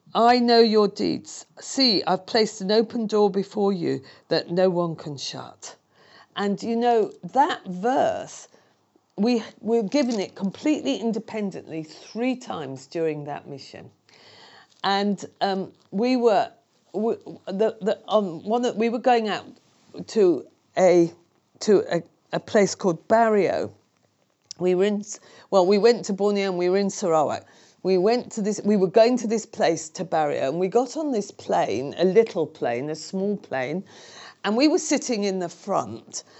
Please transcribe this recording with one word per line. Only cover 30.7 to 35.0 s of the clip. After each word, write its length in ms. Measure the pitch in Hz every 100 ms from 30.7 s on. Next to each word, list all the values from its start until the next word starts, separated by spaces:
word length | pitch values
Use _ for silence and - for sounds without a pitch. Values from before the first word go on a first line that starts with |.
| 233 262 302
on 160 | 302
this 180 | 226 202
plane, 640 | - 196 180 139 104 143 98
a 60 | 185
little 400 | 185 220 180 151
plane, 420 | - 135 120 147
a 80 | 156
small 400 | - 190 202 202
plane, 480 | - 135 127 180 - - - - - -
and 120 | 196 220
we 100 | 302
were 120 | 349
sitting 460 | - 285